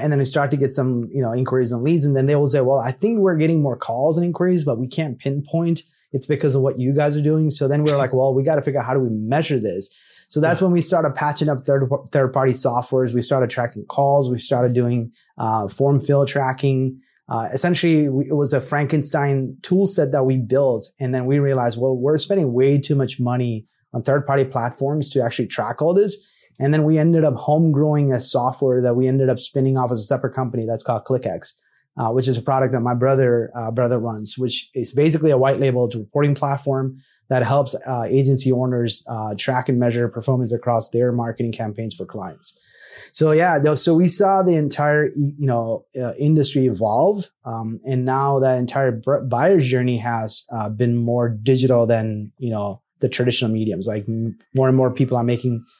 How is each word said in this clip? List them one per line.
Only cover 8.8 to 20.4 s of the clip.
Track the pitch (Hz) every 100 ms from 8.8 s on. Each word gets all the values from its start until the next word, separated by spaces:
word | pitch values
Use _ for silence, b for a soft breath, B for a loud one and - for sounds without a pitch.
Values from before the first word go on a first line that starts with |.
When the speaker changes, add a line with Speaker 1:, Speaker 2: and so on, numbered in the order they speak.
Speaker 1:
out | 117
how |
do | 135
we | 123
measure | 107 107 143 156 135
this?" | 107 190 - b b b b
So | 156
that's | 160 170
Speaker 2:
Yeah. | 185
Speaker 1:
when |
we | 175
started | - 175 151
patching | - 151 147 151
up | 135
third, | 139 139 131 139 -
third | 143 131
party | 135 131
softwares. | 123 - 120 123 131 127
We | 120
started | 117 135 120
tracking | 127 120 104 -
calls. | - 139 143 127
We | 123
started | - 123 123
doing, | 120 120 123 113 b b -
uh, | 113 110 98
form | - 139 139
fill | 139 143
tracking. | 139 143 131 131 139 131 131 131 b b -
Uh, | 117 113
essentially, | 139 175 180 170 156 147
we, | 131 143
it | 147
was | 143
a | 139
Frankenstein | - 147 143 156 139 151 143 139 131 131
tool | - 180 190
set | - 143
that | 143
we | 131
built. | 131